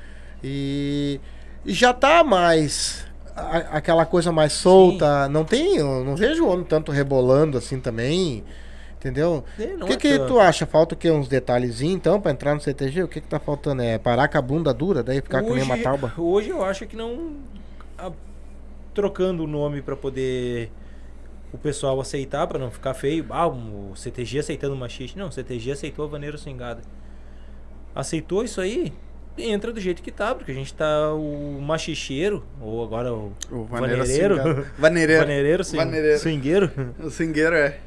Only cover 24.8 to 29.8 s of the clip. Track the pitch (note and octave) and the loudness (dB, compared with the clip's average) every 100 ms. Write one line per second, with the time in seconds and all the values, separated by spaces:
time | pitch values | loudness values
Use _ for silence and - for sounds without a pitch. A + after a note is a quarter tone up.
24.8 | A#2+ - B2+ F#3+ F3+ C3 A#2 B2 A#2+ C#3 | -8 -10 -12 -10 -10 -8 -8 -6 -6 -6
25.8 | D3+ C3 D3+ D3 D3 D3 D3+ B2+ A#2+ A#2 | -8 -8 -8 -8 -10 -10 -12 -10 -10 -10
26.8 | - - - - - - - - - - | -12 -16 -16 -16 -16 -16 -16 -16 -16 -16
27.8 | - C3+ C3+ D#3+ - F#3+ A#3+ - F#3 C4+ | -12 -8 -4 -6 -2 -2 -2 -4 -4 -2
28.8 | G#3 - - - - - A#3 G#3 A#3 A3+ | -4 -8 -16 -16 -14 -8 -4 -2 -4 -4